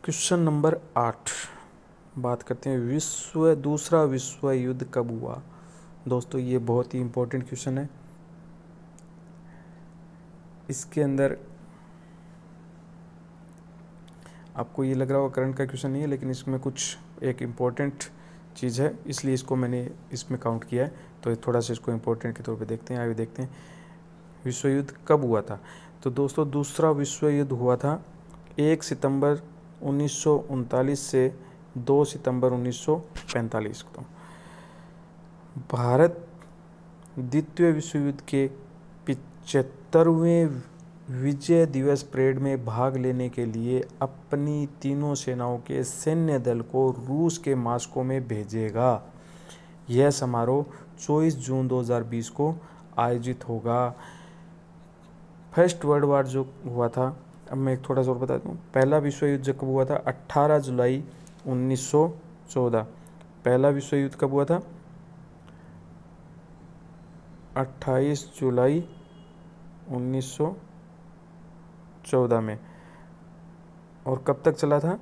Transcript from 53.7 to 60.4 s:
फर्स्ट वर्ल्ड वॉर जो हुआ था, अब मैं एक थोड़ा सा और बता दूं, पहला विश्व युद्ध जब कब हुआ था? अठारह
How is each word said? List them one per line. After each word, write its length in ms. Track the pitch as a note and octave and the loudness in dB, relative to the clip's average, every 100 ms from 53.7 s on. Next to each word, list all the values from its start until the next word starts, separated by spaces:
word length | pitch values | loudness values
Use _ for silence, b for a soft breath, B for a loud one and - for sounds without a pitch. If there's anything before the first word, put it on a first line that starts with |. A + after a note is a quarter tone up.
| A#2+ B2 A#2+ B B B B B B - - - - - - - - - | 0 0 -4 B B B B B B -20 -20 -20 -20 -20 -20 -20 -20 -4
फर्स्ट 320 | - F3 E3+ | 4 4 4
वर्ल्ड 200 | D3 D3 | 2 4
वॉर 220 | C#3+ C#3 C3 | 6 4 2
जो 280 | C3 C3 - | -2 -4 -8
हुआ 240 | C3 A#2+ A#2+ | -6 -2 0
था, 380 | B2+ B2+ - - - - | 0 -2 -4 -18 -20 -8
अब 100 | C3+ | -4
मैं 160 | C3+ | -2
एक 160 | B2+ C3 | -2 0
थोड़ा 140 | C3+ | 0
सा 80 | C3 | 2
और 80 | B2 | 0
बता 180 | B2+ C3 | -2 -4
दूं, 180 | - E3+ - | -4 -10 -2
पहला 240 | C3+ C3 D3+ | 2 4 4
विश्व 280 | C#3+ C#3+ D3 | 2 0 0
युद्ध 160 | C#3 | 0
जब 140 | C3 C3+ | -2 -2
कब 80 | C3+ | 0
हुआ 180 | C3+ | 0
था? 120 | C3 C#3 | 2 0
अठारह 600 | - C3 - C#3+ | -2 -6 -2 2